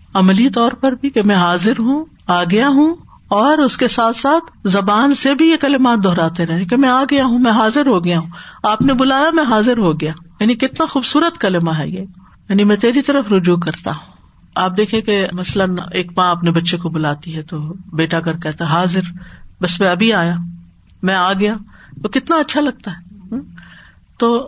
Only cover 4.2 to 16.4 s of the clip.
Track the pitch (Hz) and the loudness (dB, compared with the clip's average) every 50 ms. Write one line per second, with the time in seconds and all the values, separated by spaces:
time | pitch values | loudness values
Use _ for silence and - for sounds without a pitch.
4.2 | - 277 311 339 330 - - - - 196 185 202 190 208 208 214 262 285 277 - | 0 0 0 0 -2 -6 -10 -6 -2 0 0 0 2 2 2 2 2 2 2 2
5.2 | - 269 285 262 320 330 330 302 285 277 285 262 262 247 233 214 190 190 175 180 | 0 0 2 4 4 4 4 2 2 0 2 2 2 2 2 2 2 2 2 2
6.2 | 165 165 170 - 170 165 165 175 190 170 247 262 277 254 247 262 277 262 285 277 | 0 0 -2 -2 -2 -2 -2 -2 -2 0 2 2 4 4 2 2 0 2 2 2
7.2 | 262 254 233 247 247 233 214 220 220 220 220 294 285 269 220 180 170 175 175 165 | 2 2 2 2 2 2 4 2 2 2 2 0 2 2 2 2 2 0 -2 -2
8.2 | 160 - - - - - - - - 208 214 214 262 277 269 247 262 269 269 269 | -4 -6 -12 -18 -20 -20 -10 -4 -2 -2 0 2 2 2 2 2 2 2 2 2
9.2 | 294 330 320 330 294 233 226 214 214 247 240 226 202 165 156 151 156 156 156 - | 2 2 2 0 2 2 2 2 2 2 2 2 2 0 0 0 -4 -6 -8 -10
10.2 | - - - - 208 226 247 233 262 262 262 - 330 - - 269 240 - - 302 | -16 -12 -6 -2 0 0 0 0 -2 -4 -2 -4 -4 -2 -2 -4 -2 0 0 0
11.2 | 330 339 339 - - 190 185 170 170 165 160 151 139 156 175 185 196 - - - | 0 0 -2 -2 -2 0 0 0 0 0 -2 -2 -4 -6 -8 -10 -12 -12 -16 -20
12.2 | - - - - _ - 196 202 202 202 208 208 240 233 240 285 269 - 277 277 | -20 -20 -20 -14 _ -2 0 2 4 2 2 2 2 2 2 0 0 0 0 0
13.2 | 220 202 202 185 170 175 175 175 - - - - - - 147 - - - - _ | 0 0 0 2 2 2 2 0 0 -4 -8 -8 -8 -8 -8 -10 -12 -20 -20 _
14.2 | - _ _ _ - - - - 185 185 180 202 214 208 226 220 214 214 208 196 | -20 _ _ _ -16 -8 -4 -2 -2 0 0 -2 -2 0 -2 -2 -2 0 0 0
15.2 | 190 196 180 180 185 - - 202 190 185 180 175 - 175 175 185 175 175 - 190 | 0 -2 -4 -6 -6 -4 -2 -2 0 0 -2 -4 -6 -6 -6 -6 -6 -4 -2 0
16.2 | 180 180 170 175 | 0 0 0 0